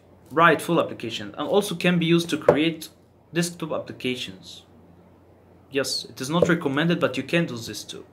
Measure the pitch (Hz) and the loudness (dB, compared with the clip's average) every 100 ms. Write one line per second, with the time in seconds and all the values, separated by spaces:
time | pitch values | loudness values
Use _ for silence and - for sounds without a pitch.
0 | _ - - 135 170 151 - 165 - 113 | _ -20 -6 4 6 4 2 0 0 -4
1 | 117 113 104 - 147 196 202 170 180 180 | -8 -8 -10 -8 0 0 0 0 2 2
2 | 170 170 170 151 - 131 165 160 - - | 4 2 2 2 4 4 2 -2 -12 -20
3 | _ _ _ 156 175 175 165 127 - 113 | _ _ _ -4 -4 -4 -6 -6 -8 -8
4 | 127 123 - 92 87 - - - - - | -6 -4 -8 -14 -20 -20 -20 -20 -20 -20
5 | - _ _ - _ - - 135 131 - | -20 _ _ -20 _ -20 -6 -2 -2 -4
6 | - 113 131 170 175 170 139 135 170 170 | -6 -10 -2 2 4 4 2 0 2 2
7 | 131 131 131 170 160 120 113 104 - - | 0 -2 -2 0 0 -4 -10 -10 -12 -16
8 | - | -18